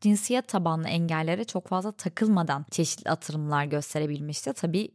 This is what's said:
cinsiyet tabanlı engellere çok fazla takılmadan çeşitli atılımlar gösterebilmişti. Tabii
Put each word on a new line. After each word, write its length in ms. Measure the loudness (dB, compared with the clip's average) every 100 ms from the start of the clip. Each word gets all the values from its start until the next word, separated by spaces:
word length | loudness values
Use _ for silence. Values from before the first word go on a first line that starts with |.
cinsiyet 460 | 4 4 4 0 2
tabanlı 400 | 0 2 0 0
engellere 560 | 0 0 0 0 -2
çok 240 | -2 -6 -2
fazla 240 | -2 -2
takılmadan 760 | -6 -6 0 4 4 4 -2 -2
çeşitli 400 | -2 -2 -2 -2
atılımlar 540 | -2 -4 -6 0 0 0
gösterebilmişti. 880 | -2 -2 -4 -2 -4 -6 -6 -6
Tabii 380 | -4 -2 0 -2